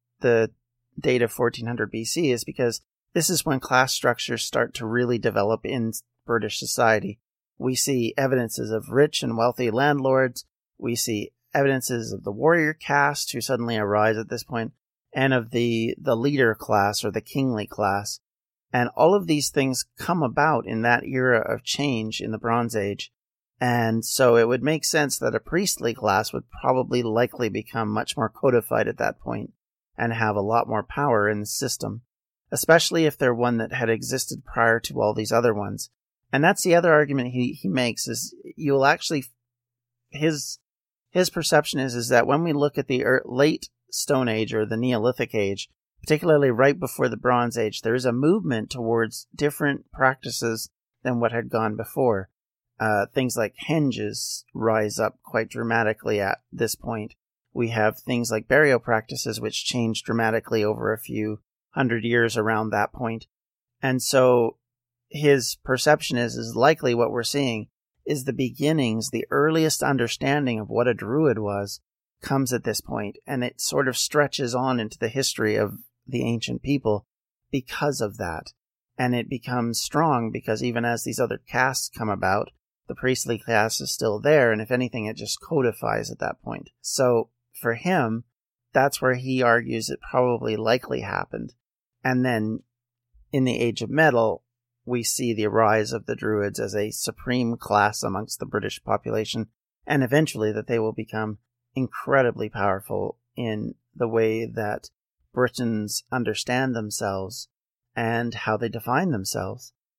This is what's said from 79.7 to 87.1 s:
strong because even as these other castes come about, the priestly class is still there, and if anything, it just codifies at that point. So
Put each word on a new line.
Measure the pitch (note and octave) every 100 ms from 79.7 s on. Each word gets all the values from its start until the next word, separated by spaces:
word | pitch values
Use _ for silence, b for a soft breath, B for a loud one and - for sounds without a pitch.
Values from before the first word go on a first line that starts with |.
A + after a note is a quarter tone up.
| A2+
strong | - D3 D#3+ B2+ A2+
because | A2 - G#2+
even | B2 A#2 A#2
as | A#2
these | B2+ A#2
other | A#2 A2+ -
castes | A#2+ B2+ - - -
come | A2
about, | G2 F#2 G2+ - - _ _ -
the | -
priestly | B2+ B2+ A#2+ A#2
class | - A2+ A2 -
is | C3
still | - A#2 G#2
there, | C#3+ D3+ A#2+
and | G#2+
if | A2
anything, | B2 B2 A#2+ G#2+
it | A2
just | G#2 -
codifies | - D#3+ A#2+ - A2+ A1 -
at | -
that | - -
point. | - - - _
So | - - B2+